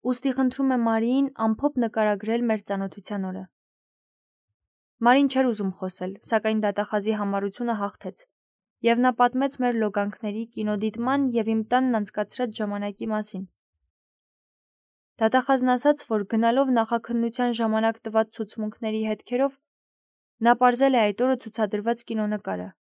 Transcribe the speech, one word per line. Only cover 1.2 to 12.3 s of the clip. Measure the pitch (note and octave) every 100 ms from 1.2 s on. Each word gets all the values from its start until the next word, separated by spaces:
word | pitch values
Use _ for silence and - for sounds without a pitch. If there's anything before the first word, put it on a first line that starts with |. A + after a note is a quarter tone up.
| C#4 -
ամփոփ | A3 A3 C#4+ C#4+
նկարագրել | A#3 A#3 G#3+ G#3 G#3 A#3+
մեր | A#3+ G#3+ -
ծանոթության | G3 F#3+ - - G3+ F#3+
օրը։ | F#3 F#3+ _ _ _ _ _ _ _ _ _ _ _ _ _ _ _
Մարին | A#3 C4+ C#4
չէր | C4 C4
ուզում | G#3+ G3
խոսել, | - F#3 - F#3 G3
սակայն | - A3 A3 A3
դատախազի | G#3 G3+ G#3 G#3+ G#3
համառությունը | G#3+ G3+ G3 G3+ - A#3+ G#3+
հաղթեց, | G3+ _ F#3+ - - _ _ _ _ _
և | A#3 A#3
նա | B3+
պատմեց | A#3+ B3 B3 C4+ C4+
մեր | B3 A#3
լոգանքների, | G#3+ G3+ G3+ - G#3+ G#3 A3+
կինոդիտման | A3 G#3+ G#3 G#3+ G#3+ A#3+ C#4 C4+
և | A#3 A3
իմ | A3
տանն | G#3+ B3+ C4 A#3
անցկացրած | G3+ - G#3